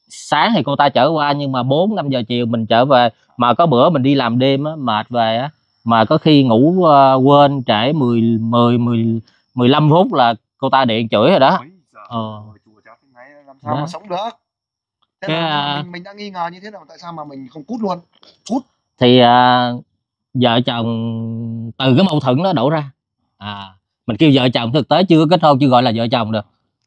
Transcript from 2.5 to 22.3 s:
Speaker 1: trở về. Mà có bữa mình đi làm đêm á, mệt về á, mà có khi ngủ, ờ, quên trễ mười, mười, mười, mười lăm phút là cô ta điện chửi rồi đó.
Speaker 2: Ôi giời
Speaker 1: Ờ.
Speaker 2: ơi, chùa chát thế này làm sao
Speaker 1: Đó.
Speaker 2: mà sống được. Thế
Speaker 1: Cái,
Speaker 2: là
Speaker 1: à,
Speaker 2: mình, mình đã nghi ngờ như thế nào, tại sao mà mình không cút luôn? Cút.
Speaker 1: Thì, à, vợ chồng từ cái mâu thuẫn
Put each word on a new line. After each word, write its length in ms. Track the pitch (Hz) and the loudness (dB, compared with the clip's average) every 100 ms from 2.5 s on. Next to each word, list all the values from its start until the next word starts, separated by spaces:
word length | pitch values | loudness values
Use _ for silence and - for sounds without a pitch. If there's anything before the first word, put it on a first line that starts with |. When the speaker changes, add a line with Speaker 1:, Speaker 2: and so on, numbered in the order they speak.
| 117 113 | -4 0
Speaker 1:
trở 180 | 117 | 2
về. 240 | 135 131 120 - _ - | 4 2 2 -2 _ -2
Mà 180 | 120 | 0
có 120 | 120 170 | 2 2
bữa 240 | 123 151 | 4 2
mình 120 | 151 | 2
đi 120 | 131 | 0
làm 240 | 139 120 120 | 0 0 0
đêm 260 | 135 135 | 0 0
á, 80 | 147 160 | -4 -8
mệt 300 | 127 107 110 | -6 -4 -4
về 280 | 120 113 113 | -2 -2 -2
á, 120 | 143 _ _ _ | -6 _ _ _
mà 200 | 113 117 | -2 0
có 140 | 110 156 | 2 2
khi 240 | 165 147 | 4 4
ngủ, 400 | 131 113 147 185 | 4 4 2 2
ờ, 300 | 170 143 135 131 | 4 6 6 4
quên 380 | 131 143 143 139 123 | 4 4 4 2 -2
trễ 260 | 107 120 | -2 0
mười, 280 | 156 127 117 113 113 | 0 0 0 0 -2
mười, 380 | 113 120 120 120 | -2 0 2 2
mười, 420 | 120 117 113 113 - _ _ | 0 -2 -2 -4 -8 _ _
mười 140 | 127 123 | -2 2
lăm 220 | 147 151 | 2 4
phút 220 | 160 247 | 2 2
là 220 | 151 120 113 _ - | 2 0 0 _ -8
cô 120 | 135 | -2
ta 140 | 131 | 0
điện 240 | 127 110 117 | 0 -2 -2
chửi 220 | 104 104 | 2 2
rồi 100 | - | 4
đó. 160 | 131 - | 2 0
Speaker 2:
Ôi 100 | 147 190 _ | -6 _ _
giời 100 | 113 101 | -20 -12
Speaker 1:
Ờ. 100 | 117 110 107 | -10 -8 -12
Speaker 2:
ơi, 220 | 107 101 | -18 -20
chùa 160 | _ 107 | _ _
chát 140 | 110 113 | -20 -20
thế 60 | _ | _
này 120 | 123 131 - 139 | _ -20 -20 -20
làm 100 | - | -16
sao 120 | 143 | -8
Speaker 1:
Đó. 60 | 147 | -8
Speaker 2:
mà 60 | 156 | -8
sống 220 | 175 208 | -12 -12
được. 80 | 180 226 - _ _ _ _ _ _ _ _ | -10 -10 -14 _ _ _ _ _ _ _ _
Thế 60 | 147 | -8
Speaker 1:
Cái, 140 | 160 | -4
Speaker 2:
là 60 | 165 147 | -4 -4
Speaker 1:
à, 180 | 143 143 | -4 -6
Speaker 2:
mình, 100 | 175 | -8
mình 100 | 175 | -14
đã 100 | 185 | -16
nghi 180 | 208 208 | -16 -14
ngờ 200 | 190 170 | -10 -10
như 80 | 180 | -10
thế 80 | 208 | -20
nào, 140 | 202 151 | -20 -20
tại 100 | 160 | -20
sao 120 | 170 | -16
mà 120 | 165 | -14
mình 220 | 147 139 127 | -14 -16 -18
không 140 | 160 | -18
cút 160 | 147 233 | -12 -8
luôn? 180 | 208 170 _ _ _ _ - | -6 -6 _ _ _ _ -8
Cút. 140 | 247 - _ _ - | -8 -8 _ _ -2
Speaker 1:
Thì, 180 | 123 123 | 4 6
à, 520 | 120 123 123 123 123 123 - _ _ _ _ | 6 6 4 2 0 -6 -14 _ _ _ _
vợ 260 | 131 123 120 123 | -2 0 0 -2
chồng 200 | 120 117 113 117 113 113 113 117 113 113 - | -4 -4 -4 -6 -6 -8 -8 -10 -10 -12 -4
từ 160 | 135 131 | 0 2
cái 80 | 190 | 2
mâu 100 | 151 | 0
thuẫn 220 | 135 | -2